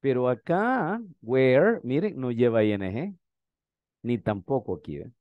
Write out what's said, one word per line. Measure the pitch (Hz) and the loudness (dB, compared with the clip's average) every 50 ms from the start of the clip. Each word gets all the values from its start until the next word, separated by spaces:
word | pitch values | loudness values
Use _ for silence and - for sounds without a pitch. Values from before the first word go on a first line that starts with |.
Pero | - 139 131 123 123 123 | 0 0 0 2 2 0
acá, | 127 120 _ - 165 185 214 240 262 254 185 156 196 233 233 190 156 _ - | -2 -2 _ -2 -2 0 0 0 -2 -2 -2 -4 -4 -6 -8 -14 -18 _ -6
wear, | 110 123 131 131 131 127 139 170 214 233 - - | -2 2 4 4 6 6 6 4 4 2 0 -4
miren, | 120 127 147 143 214 - 131 | -2 -2 -2 -2 -2 -6 -6
no | 131 123 | -6 -6
lleva | 120 113 123 120 113 113 107 | 0 2 2 4 4 4 2
I | 107 104 | 2 2
N | 98 98 92 | 0 -4 -6
G. | 95 117 160 202 196 _ _ _ _ _ _ _ _ _ _ _ _ _ _ _ _ _ - | -4 -6 -6 -8 -10 _ _ _ _ _ _ _ _ _ _ _ _ _ _ _ _ _ -6
Ni | 117 123 113 | -4 -4 -2
tampoco | - - 104 101 87 - 135 135 127 - 92 | -2 -4 -4 -4 -4 -4 -4 -4 -4 -4 -10
aquí, | - _ - 76 71 | -8 _ -12 -12 -12
¿eh? | 80 120 123 _ | -12 -14 _ _